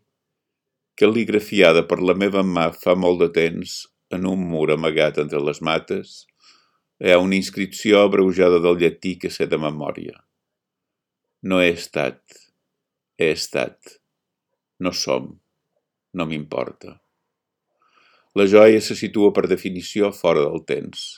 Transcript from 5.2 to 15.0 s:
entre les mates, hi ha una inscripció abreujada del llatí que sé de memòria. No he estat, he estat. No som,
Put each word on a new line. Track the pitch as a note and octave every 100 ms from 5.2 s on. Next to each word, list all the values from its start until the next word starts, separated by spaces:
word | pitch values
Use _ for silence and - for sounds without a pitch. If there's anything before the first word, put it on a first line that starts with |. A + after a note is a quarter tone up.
entre | D2 D2+
les | D2 D2 D#2+
mates, | D#2+ - F#2+ - - - _ _ _ _ _ _ -
hi | F#2+
ha | F2+
una | F#2 F#2+
inscripció | F#2 - F#2 - A2 G2+
abreujada | G2+ G2+ F#2+ F#2 F2+ F2
del | F2 F2
llatí | E2 - F#2 F2+
que | F2+
sé | - D#2
de | D#2
memòria. | D2+ D2+ C#2+ - - - _ _ _ _ _ _ _ _ _ _ _ _
No | F#2+ F#2
he | E2+
estat, | E2+ - D#2+ C2 - _ - _ _ _ _ _ _ _ -
he | D#2+
estat. | D#2 - C#2+ B1 - - - _ _ _ _ _ _ _ -
No | F2+
som, | -